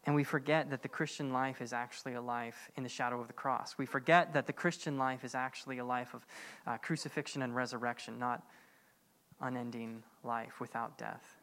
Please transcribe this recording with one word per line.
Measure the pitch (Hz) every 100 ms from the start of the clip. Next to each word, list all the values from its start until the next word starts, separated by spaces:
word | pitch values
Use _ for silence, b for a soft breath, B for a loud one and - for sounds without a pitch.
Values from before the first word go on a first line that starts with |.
And | - 147
we |
forget | 139 147 139 156 147
that | 135
the | 131
Christian | - 156 - 139
life | 127 131 131
is | 120
actually | 120 120 - 135
a | 123
life | 123 120 117 113 - -
in |
the | 127
shadow | - 123 120
of | 117
the |
cross. | - 139 127 - -
We | 135
forget | 139 127 170 -
that | 143 127
the |
Christian | - 175 - - 139
life | 131 127
is | 123 131
actually | 131 - - 131
a |
life | 123 123 123
of, | 113 - B B B -
uh, | 120
crucifixion | - 165 151 - 143 143
and | 127
resurrection, | 123 123 123 120 120 - 117
not | 123 120 - B B B B B B _ _ -
unending | 131 123 120 117 113 113 113 -
life | 123 117 117 -
without | 120 113 117 -
death. | 113 - - -